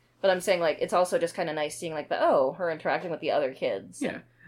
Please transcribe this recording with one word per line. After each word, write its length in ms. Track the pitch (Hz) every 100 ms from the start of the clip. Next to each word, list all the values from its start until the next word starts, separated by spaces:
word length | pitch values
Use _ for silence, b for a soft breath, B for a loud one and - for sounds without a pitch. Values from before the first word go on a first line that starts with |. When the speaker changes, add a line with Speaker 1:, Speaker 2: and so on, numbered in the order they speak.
| _ _
Speaker 1:
but 100 | 196
I'm 100 | 185
saying, 200 | 180 180
like, 180 | 165 151
it's 120 | 151
also 260 | 180 180 175
just 160 | 170
kinda 180 | - 170
nice 240 | 156 151 -
seeing, 140 | 170
like, 160 | 156 151
the, 140 | -
oh, 300 | 339 208 135
her 180 | 165 175
interacting 400 | 160 175 147 175
with 100 | 156
the 100 | 156
other 220 | 113 139
kids. 480 | 131 131 98 95 -
Speaker 2:
Yeah. 160 | 269 - - b